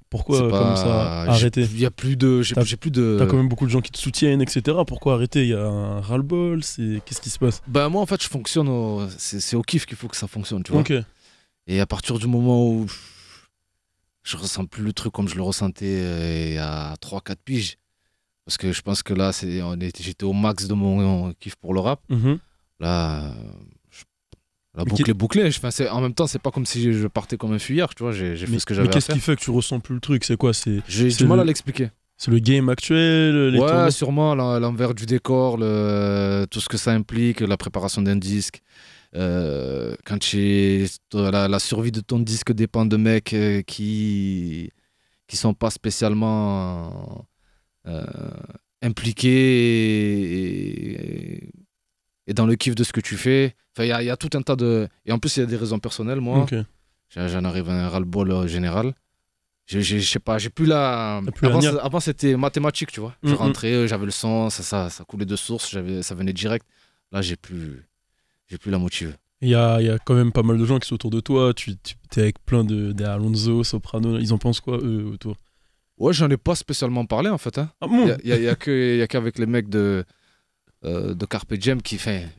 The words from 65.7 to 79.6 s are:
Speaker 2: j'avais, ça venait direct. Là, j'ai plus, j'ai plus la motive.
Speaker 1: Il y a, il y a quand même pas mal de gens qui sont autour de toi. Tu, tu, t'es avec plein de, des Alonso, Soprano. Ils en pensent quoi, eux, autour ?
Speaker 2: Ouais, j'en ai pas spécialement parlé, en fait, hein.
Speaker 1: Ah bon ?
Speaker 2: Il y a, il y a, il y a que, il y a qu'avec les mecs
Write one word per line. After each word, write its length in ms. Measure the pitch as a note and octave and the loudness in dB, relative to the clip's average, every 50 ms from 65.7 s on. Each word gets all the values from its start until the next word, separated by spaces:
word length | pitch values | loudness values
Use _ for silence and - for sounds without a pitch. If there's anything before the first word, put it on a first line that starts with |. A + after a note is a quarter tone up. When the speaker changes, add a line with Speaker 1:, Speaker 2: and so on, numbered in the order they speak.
Speaker 2:
j'avais, 320 | G2+ F#2+ F2+ F#2 F#2+ F#2 F2 | -6 -6 -6 -4 -6 -6 -6
ça 120 | - F#2+ | -6 -6
venait 180 | F2 F#2+ F#2+ F#2 | -4 -4 -4 -2
direct. 320 | F2+ G2+ G#2+ A#2 A#2 - _ _ _ _ _ _ _ _ - | -2 -2 -2 -2 -4 -6 _ _ _ _ _ _ _ _ -8
Là, 100 | F#2+ G2 | -6 -4
j'ai 140 | F#2+ F2 F2 | -4 -4 -6
plus, 480 | - - - F2+ E2+ D#2+ D2+ C2+ C2+ - _ _ _ _ _ _ _ _ _ _ _ _ | -8 -10 -12 -12 -10 -10 -12 -14 -16 -20 _ _ _ _ _ _ _ _ _ _ _ _
j'ai 100 | - F#2 | -16 -14
plus 140 | - - G#2 | -10 -6 -2
la 60 | G2 | -2
motive. 400 | F2+ F2+ F2 - - E2+ D#2+ D2+ - _ _ _ - | 0 -2 -2 -4 -6 -8 -8 -12 -14 _ _ _ -2
Speaker 1:
Il 80 | C3 B2 | 2 4
y 60 | A#2+ | 4
a, 260 | A#2 A#2 A2+ A2+ A2+ | 4 4 4 4 2
il 60 | A2+ | 2
y 20 | A2+ | 2
a 80 | A2 A2 | 0 0
quand 140 | - - B2 | 2 2 4
même 160 | B2 A#2+ A#2 | 4 4 4
pas 120 | - B2 A2+ | 4 2 2
mal 140 | A2+ A#2 | 4 4
de 80 | A2+ A2+ | 2 2
gens 140 | A2+ C3+ B2+ | 2 2 0
qui 80 | - | 0
sont 80 | - A#2+ | -4 -6
autour 160 | A2 - A2 | -4 -4 -2
de 80 | A2+ A2+ | -2 -2
toi. 340 | - - C3+ C3 B2+ B2 A#2+ | 0 2 2 4 4 4 2
Tu, 220 | - - G#2+ F#2+ | 0 -4 -10 -10
tu, 180 | - - - - - _ - | -10 -12 -16 -16 -16 _ -4
t'es 120 | - A2+ | 0 2
avec 220 | G#2+ G#2 - - - | 2 2 2 -2 -2
plein 180 | - B2 A#2 A2 | 0 2 2 2
de, 280 | G#2+ G#2+ G#2 G#2 G2+ | 2 0 0 -2 -2
des 120 | G2+ G2+ G#2 | -2 -2 -2
Alonso, 600 | G#2 G2+ G2+ G#2+ A2 A2 G#2+ A2 A#2 A#2 A#2+ A#2+ | -2 -2 -2 0 0 0 0 2 2 2 2 0
Soprano. 540 | - - G#2+ - - - A2 A2+ A#2 A2+ A2+ | -2 -4 -6 -6 -6 -4 -2 0 0 0 0
Ils 140 | A#2 G#2+ A2+ | 0 0 0
en 40 | |
pensent 240 | G#2 - A#2+ A#2 - | 2 2 0 0 -2
quoi, 160 | - B2 B2 | -2 -4 -4
eux, 280 | A#2 - A#2+ A2 G#2+ G#2+ G#2+ G#2 | -4 -2 -2 -2 -4 -4 -6 -8
autour ? 220 | - - G#2+ G#2 - - _ _ _ _ _ _ _ _ _ _ | -8 -10 -10 -10 -12 -14 _ _ _ _ _ _ _ _ _ _
Speaker 2:
Ouais, 160 | - A2+ D#3 F3 | 0 0 2 4
j'en 160 | C#3+ D#3+ C#3+ | 4 4 2
ai 80 | C#3 | 2
pas 180 | - - E3 F3 | 2 0 -2 -2
spécialement 500 | - - - C#3 - C3+ B2 B2 B2 A#2 | -2 -4 -6 -4 -4 -2 -2 -2 -2 -2
parlé, 240 | - A2 A#2 E3+ G#3+ | -2 0 0 0 0
en 80 | G3 | 0
fait, 200 | - - A#2+ - | -2 -4 -4 -4
hein. 120 | C#3 D3+ D#3 - - | -4 -6 -6 -8 -8
Speaker 1:
Ah 60 | - | -2
bon ? 160 | - A#3+ B3 A#3 | 2 4 4 6
Speaker 2:
Il 40 | C#3+ | 4
y 20 | |
a, 60 | A2+ C#3+ - | 2 0 0
il 60 | A#2+ | 0
y 40 | A#2+ | 2
a, 40 | |
il 60 | A#2 A#2 | 2 2
y 40 | A#2+ | 2
a 60 | A#2 | 0
que, 380 | - - D3 C3+ B2+ B2+ B2 A#2+ | 0 0 0 2 2 4 4 4
il 40 | A#2 | 2
y 20 | |
a 60 | A2+ | 2
qu'avec 320 | - - B2+ A2+ A2+ - A#2+ | 0 0 -2 -2 -2 -2 -2
les 60 | A2+ | 0
mecs 220 | A2 A#2+ A#2+ | 0 2 0